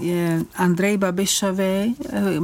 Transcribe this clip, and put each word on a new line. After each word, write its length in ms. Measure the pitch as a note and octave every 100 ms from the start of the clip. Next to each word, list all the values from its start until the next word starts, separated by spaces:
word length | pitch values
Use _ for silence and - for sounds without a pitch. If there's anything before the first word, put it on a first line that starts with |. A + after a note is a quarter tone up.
je 420 | F3 F3 E3+ E3 - -
Andrej 400 | F3+ E3+ G3 G#3
Babišovi, 960 | F#3+ F3+ G3 - G3 F#3+ F#3+ G3 A3 B3+ -
eh, 80 | G#3 G3 D#3